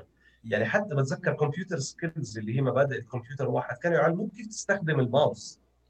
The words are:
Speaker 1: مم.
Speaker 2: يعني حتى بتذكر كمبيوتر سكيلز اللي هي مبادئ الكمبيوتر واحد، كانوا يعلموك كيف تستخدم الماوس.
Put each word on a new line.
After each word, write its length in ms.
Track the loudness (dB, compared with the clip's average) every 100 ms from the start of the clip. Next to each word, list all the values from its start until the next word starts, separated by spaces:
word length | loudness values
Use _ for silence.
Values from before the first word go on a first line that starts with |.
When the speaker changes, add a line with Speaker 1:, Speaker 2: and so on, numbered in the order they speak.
| -14 _ _ _
Speaker 1:
مم. 80 | -4
Speaker 2:
يعني 120 | 0
حتى 300 | 2 0 0
بتذكر 380 | 0 0 -2 -2
كمبيوتر 460 | 0 -2 -2 -6 -6
سكيلز 600 | -6 -8 -8 -6 -8 -8
اللي 180 | -4 0
هي 40 |
مبادئ 380 | 4 4 4 0
الكمبيوتر 500 | -6 -8 -8 -4 -2
واحد، 280 | -2 -2 -2
كانوا 220 | 2 4
يعلموك 340 | 4 2 -4
كيف 140 | -8 -12
تستخدم 540 | -6 -2 0 2 2
الماوس. 600 | 4 4 4 2 -10 -20 _ _